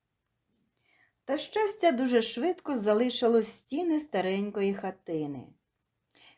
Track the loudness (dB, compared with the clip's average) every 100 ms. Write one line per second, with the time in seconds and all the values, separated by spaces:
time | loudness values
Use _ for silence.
0 | _ _ _ _ _ _ _ _ _ _
1 | _ _ -6 -6 -2 -2 -2 2 2 2
2 | 2 2 2 -2 -2 -4 -4 -2 2 2
3 | 2 2 4 4 2 -6 -6 -4 0 0
4 | -2 -2 0 -2 -2 -2 -2 -2 -6 -10
5 | -6 -4 -4 -8 -14 _ _ _ _ _
6 | _ _ -20